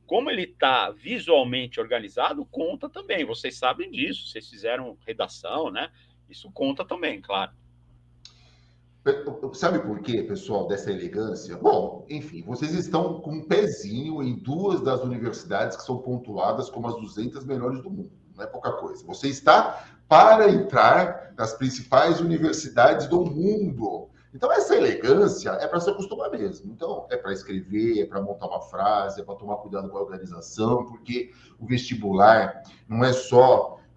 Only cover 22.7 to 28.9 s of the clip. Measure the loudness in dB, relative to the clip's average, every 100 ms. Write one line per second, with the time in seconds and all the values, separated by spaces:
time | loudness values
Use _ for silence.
22.7 | 6 6 6 2 0 0 0 0 0 -2
23.7 | -4 -6 -6 -12 _ _ -4 2 2 4
24.7 | 4 4 2 4 6 6 2 -4 -4 -2
25.7 | -2 -2 -4 -6 -8 -6 -6 -6 -8 -16
26.7 | -10 -8 -8 -8 -8 -6 -10 -8 -10 -6
27.7 | -2 0 0 -2 -4 -6 -8 -8 -10 -10
28.7 | -2 0